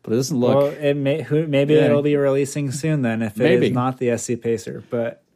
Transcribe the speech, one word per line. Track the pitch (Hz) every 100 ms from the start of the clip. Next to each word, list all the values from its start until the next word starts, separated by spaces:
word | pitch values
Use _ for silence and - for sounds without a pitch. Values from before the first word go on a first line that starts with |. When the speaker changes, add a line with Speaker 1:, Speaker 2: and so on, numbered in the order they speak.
Speaker 1:
but | -
it | 113
doesn't | 135 127
look | 120 139
Speaker 2:
Well, | 143
it | - 143 143
may, | 139 156
who, | 131 151 165
maybe | 139 143 151
Speaker 1:
Yeah. | 151
Speaker 2:
it'll | 143
be | 147 143
releasing | 139 135 135 147 143
soon | 131 160 151
then | 120 110
if | 113 -
it |
Speaker 1:
Maybe. | 139 175 120
Speaker 2:
is |
not | 123 127 127
the | 123
S | 117
C | - 117
Pacer. | 117 113 - 120 104
But | 120 117 - _